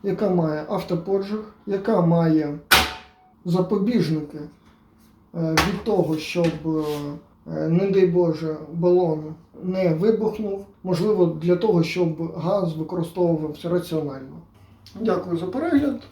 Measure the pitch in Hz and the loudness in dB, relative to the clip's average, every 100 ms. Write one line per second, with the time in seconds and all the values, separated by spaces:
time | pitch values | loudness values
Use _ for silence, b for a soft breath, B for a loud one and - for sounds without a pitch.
0 | 202 175 208 180 160 151 156 196 - 170 | -4 0 2 2 2 -2 -4 -4 -2 -4
1 | 190 196 196 214 214 - - 196 196 208 | 0 -2 -2 -6 -8 -14 -6 -2 2 4
2 | 170 170 165 156 147 151 - - - - | 4 4 4 2 2 -6 2 2 2 -6
3 | - _ _ _ 180 180 180 202 214 233 | -18 _ _ _ -2 0 2 0 2 2
4 | 151 156 147 156 156 - - _ _ _ | 2 0 -4 -12 -14 -16 -20 _ _ _
5 | _ _ _ 170 160 160 170 196 220 190 | _ _ _ -4 0 2 2 0 0 2
6 | 160 156 - 175 170 151 160 156 151 147 | 2 0 -4 0 0 0 -4 -2 -2 -4
7 | 147 147 - _ 160 160 156 170 196 190 | -6 -12 -16 _ -10 -4 2 2 4 4
8 | 180 170 170 156 160 151 156 170 175 180 | 4 4 2 0 -4 -6 -8 0 4 4
9 | 175 156 156 165 - - 180 190 180 156 | 2 -2 -6 -14 -20 -10 -6 0 0 2
10 | 208 226 220 208 208 196 - - 185 170 | 2 2 0 -4 -6 -6 -10 -12 -4 0
11 | 208 196 170 156 170 175 220 175 160 180 | 2 4 2 2 0 2 4 2 2 0
12 | 170 156 165 190 160 202 175 156 160 175 | -2 -2 -8 -6 -2 0 0 -4 -6 -4
13 | 165 185 175 160 156 147 170 175 - 160 | -4 0 2 2 -2 -6 -2 -2 -2 -4
14 | 147 135 135 160 - b b b - 196 | -4 -8 -14 -18 -20 b b b -20 -4
15 | 220 175 180 170 - 262 339 285 285 233 | -2 -2 -2 -4 -4 -4 0 2 2 -4
16 | - | -10